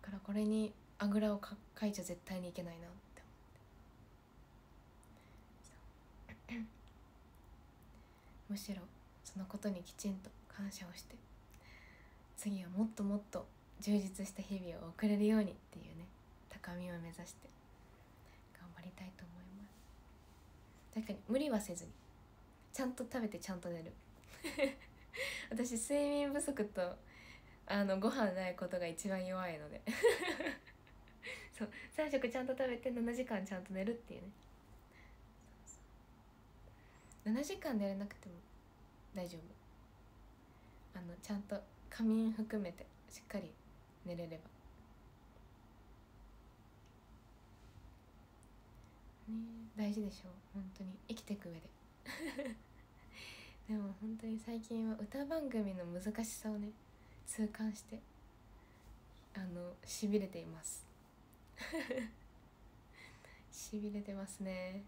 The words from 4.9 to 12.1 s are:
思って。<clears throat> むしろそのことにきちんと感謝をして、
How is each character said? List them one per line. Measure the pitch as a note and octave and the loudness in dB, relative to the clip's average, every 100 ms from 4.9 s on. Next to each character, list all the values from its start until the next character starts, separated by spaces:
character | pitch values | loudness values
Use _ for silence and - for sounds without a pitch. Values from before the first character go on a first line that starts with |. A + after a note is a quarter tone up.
| - - - - - - - - - - - - - - | -20 -20 -20 -18 -20 -20 -20 -20 -18 -18 -18 -20 -18 -16
思 | A3 - A#3 | -14 -4 -2
っ | |
て。 | A3 | -2
<clears throat> | - - - - - - - - - - - - - - - - - - | -8 -18 -18 -18 -20 -20 -18 -18 -18 -18 -20 -18 -18 -20 -20 -20 -18 -4
む | G3+ | -2
し | - | -2
ろ | F#3+ F3 - - - | -6 -6 -14 -20 -16
そ | - F#3+ | -8 -6
の | F#3+ | -4
こ | G3+ | 0
と | G#3 | 0
に | F#3 | 0
き | F3 | -4
ち | - G#3 | -2 -2
ん | F#3+ | -2
と | - - - | -6 -14 -14
感 | - G3+ | -4 -4
謝 | - F3+ | -4 -10
を | - | -10
し | |
て、 | - - - - - - - - - - - | -14 -16 -16 -20 -18 -18 -16 -16 -16 -18 -18